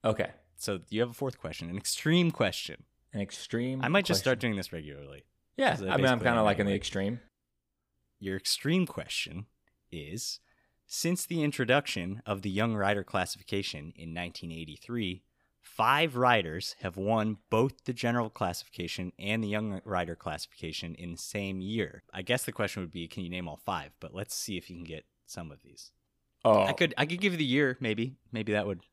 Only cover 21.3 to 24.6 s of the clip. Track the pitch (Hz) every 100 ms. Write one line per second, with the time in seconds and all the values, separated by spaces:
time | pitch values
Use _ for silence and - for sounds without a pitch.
21.3 | 104 98 95 95 113 95 69 _ - 92
22.3 | 123 - - 104 - 90 85 82 - 90
23.3 | 90 87 76 - 90 - _ 82 90 104
24.3 | - - 92